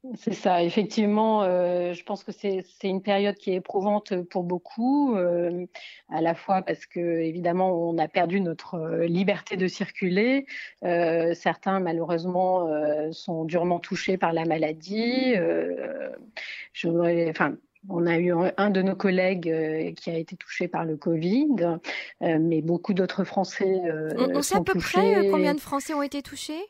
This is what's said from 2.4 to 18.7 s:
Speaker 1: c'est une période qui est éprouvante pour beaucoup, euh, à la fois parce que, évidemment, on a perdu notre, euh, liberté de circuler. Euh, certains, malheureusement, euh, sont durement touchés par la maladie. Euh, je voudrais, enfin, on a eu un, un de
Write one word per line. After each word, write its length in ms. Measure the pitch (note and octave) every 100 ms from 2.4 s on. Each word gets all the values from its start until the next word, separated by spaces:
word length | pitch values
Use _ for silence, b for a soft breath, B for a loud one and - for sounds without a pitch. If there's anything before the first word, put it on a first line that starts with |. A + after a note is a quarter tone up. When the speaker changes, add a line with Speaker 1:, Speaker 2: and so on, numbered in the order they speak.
| G#3 F#3+ F#3 _
Speaker 1:
c'est 80 | G3+
une 140 | F#3+
période 340 | G3+ G3 G3+ G3+
qui 160 | -
est 40 | F#3
éprouvante 580 | - G3+ G3 G#3 - F3+ F3
pour 140 | F#3+
beaucoup, 680 | F3 F3+ - - B3 C#4+ C#4+ G#3
euh, 480 | F3 F3 F3 F3 F3+ B B B _
à 140 | D#3+
la 140 | E3 D#3+
fois 260 | - F#3+
parce 240 | F#3+ E3 -
que, 340 | F3+ E3+ E3
évidemment, 720 | D#3+ E3 F3 F3+ F#3 E3+ E3+
on 80 | E3
a 100 | D#3
perdu 320 | - E3+ G3
notre, 360 | F3+ E3 - F3
euh, 300 | D#3+ E3 E3+
liberté 500 | E3+ G3 G3 - F#3
de 100 | F#3
circuler. 760 | - G3 - F#3 F#3 A#3 C4+ C4+ B B _ F3+
Euh, 480 | E3+ E3+ E3 E3
certains, 480 | E3+ F3+ E3 G3 G3
malheureusement, 880 | F3 E3 E3 E3+ F3 F3+ F#3 F#3 E3+
euh, 420 | D3+ D3+ D3+ D#3
sont 320 | E3 - E3
durement 360 | D#3+ E3+ F3 F3
touchés 360 | - F3 - F#3+
par 160 | F3
la 140 | E3 E3
maladie. 880 | D#3+ D3+ D#3+ E3+ G#3+ A#3 B3+ C4 G#3+
Euh, 760 | E3 E3 E3 F3+ - D2+ - - - - B B B
je 160 | - E3
voudrais, 420 | E3+ E3+ E3+ E3
enfin, 280 | D#3 D3+ - _ _ G3
on 180 | E3+ E3+
a 100 | E3+
eu 120 | F3
un, 220 | E3+ F3+ -
un 140 |
de 120 | G3+